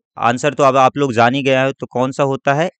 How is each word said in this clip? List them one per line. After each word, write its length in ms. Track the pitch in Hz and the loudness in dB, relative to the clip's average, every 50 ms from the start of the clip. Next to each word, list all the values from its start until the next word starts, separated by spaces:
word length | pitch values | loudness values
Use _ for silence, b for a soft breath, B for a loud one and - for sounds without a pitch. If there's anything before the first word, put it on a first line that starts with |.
| _ _ _ - | _ _ _ -4
आंसर 340 | 107 117 120 127 - 151 131 | -2 -2 -2 0 -2 -4 0
तो 100 | 117 147 | 2 2
अब 140 | 135 127 135 | 2 4 4
आप 200 | 131 131 - 143 | 2 2 2 0
लोग 160 | 143 139 113 | -2 -2 2
जान 220 | 113 117 120 127 | 2 2 2 2
ही 60 | 143 131 | 0 0
गया 200 | 135 131 131 131 | 0 0 0 0
है, 80 | 135 135 | -2 -4
तो 120 | - - | -6 -12
कौन 260 | - - 120 127 131 | -8 -4 -4 -4 -4
सा 120 | 135 - 143 | -2 -2 -2
होता 300 | 135 135 131 - 143 139 | -2 -2 -2 -2 -2 0
है? 160 | 147 165 185 - _ | 0 -2 -4 -6 _